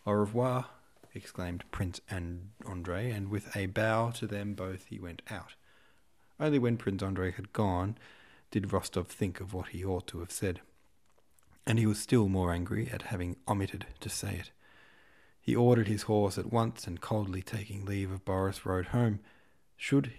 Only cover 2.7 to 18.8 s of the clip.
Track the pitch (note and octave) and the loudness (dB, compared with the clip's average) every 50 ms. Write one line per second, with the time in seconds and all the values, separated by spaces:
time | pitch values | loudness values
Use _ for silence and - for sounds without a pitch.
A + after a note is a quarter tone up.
2.7 | F#2+ F2+ E2+ F2+ F2 F#2 A2+ B2 A2+ G#2 G2 G2 G#2 G2+ - - - G#2 G2 F#2+ | -8 -6 -4 -4 -4 -2 -2 -2 -2 -4 -2 -2 -2 -4 -4 -4 -2 -2 -2 0
3.7 | G2 A2 A2 A2 A2 A2+ A2+ A#2 A#2 - - G#2+ G2+ G2+ G2+ G#2 G2+ F#2+ F#2 F#2 | 2 2 2 4 4 4 2 2 0 -4 -4 -4 -4 -4 -4 -4 -4 -4 -4 -6
4.7 | F#2+ F#2 - - A2 G2+ F#2+ F2 E2+ E2 - - A2 F#2 F2+ - - - _ - | -6 -8 -10 -12 -12 -10 -8 -10 -10 -12 -10 -10 -10 -10 -10 -12 -18 -20 _ -20
5.7 | - - - - _ _ _ _ _ _ - - _ - D3+ D#3 D3 C#3 A#2+ A#2+ | -20 -20 -20 -20 _ _ _ _ _ _ -20 -20 _ -2 2 4 4 4 4 4
6.7 | A#2 A2+ - G2+ G2 F#2 G2 G2 G2 F#2 F#2 F#2 F2 - G2 - - - G#2+ G2 | 2 2 0 -2 0 0 0 -2 0 0 0 -2 -2 -4 -8 -4 0 2 2 4
7.7 | F#2 F2 F#2 G2+ A2 - - - - - - - - - - _ - A2+ G2 F#2+ | 4 2 2 0 -2 -4 -10 -18 -20 -20 -20 -20 -20 -20 -16 _ -2 0 0 2
8.7 | F2+ F#2+ - - - F#2+ F2 - - - G#2+ F#2+ F2+ - G2 F#2 F#2+ F#2 F2+ - | 0 0 0 0 -2 -2 -2 -4 -2 -2 -2 -2 -2 -4 -8 -8 -6 -6 -6 -6
9.7 | - F2 F2+ F#2+ F#2 F2+ - - - - F2 E2+ - - - F#2+ F2 F2 - - | -8 -6 -4 -2 -2 -2 -4 -6 -8 -8 -8 -8 -6 -4 -2 -2 -2 -4 -8 -16
10.7 | - - - - - _ _ _ _ _ _ _ _ _ _ - - - - - | -20 -20 -20 -20 -20 _ _ _ _ _ _ _ _ _ _ -20 -20 -6 0 2
11.7 | A2+ A2+ A2+ G#2+ G#2 G#2 - - B2+ B2 G#2+ F#2+ F#2+ F#2+ F2+ F2 E2+ F2 F2+ - | 2 4 4 4 2 2 2 4 6 6 6 6 4 4 4 2 2 0 0 -2
12.7 | - G#2 A2+ - - - - - A2 F2+ F2 F2 F2 - - - G#2+ G2+ F#2+ F#2+ | -2 -2 -2 -2 -4 -6 -6 -6 -4 -4 -2 -4 -4 -6 -2 0 0 0 0 -2
13.7 | - - - - - - - G#2+ - - - G#2 G2 F#2 - - - _ - - | -4 -8 -10 -12 -14 -10 -8 -8 -6 -6 -4 -4 -4 -6 -8 -10 -16 _ -20 -20
14.7 | - - - - - - - - - - - - _ _ _ - A#2+ A#2 A#2+ B2 | -20 -20 -20 -20 -20 -20 -20 -20 -20 -20 -20 -20 _ _ _ 2 4 6 8 8
15.7 | B2 A#2 G#2+ G2+ G#2+ G#2 - - G#2+ G#2 G#2 G2 F#2 - - - A#2+ A#2 A2+ A2+ | 8 8 6 4 2 0 0 2 2 4 4 2 0 -2 -4 0 2 2 2 2
16.7 | - - - - F2+ E2+ - - A#2 G#2+ G#2 F#2+ F#2 F#2 F2+ - - A2 G2 G2 | 0 -4 -8 -8 -8 -8 -4 -2 0 0 0 -2 -4 -6 -6 -6 -6 -6 -6 -6
17.7 | G2+ G2+ G2 G2+ G2+ G2 G2 F#2 F#2+ F#2+ - - F#2+ F#2+ F#2+ F#2+ F#2+ - - G2 | -8 -8 -6 -4 -2 -2 -2 -2 -4 -4 -2 -2 0 2 2 0 -2 -2 -2 0
18.7 | F#2 F#2 | 0 0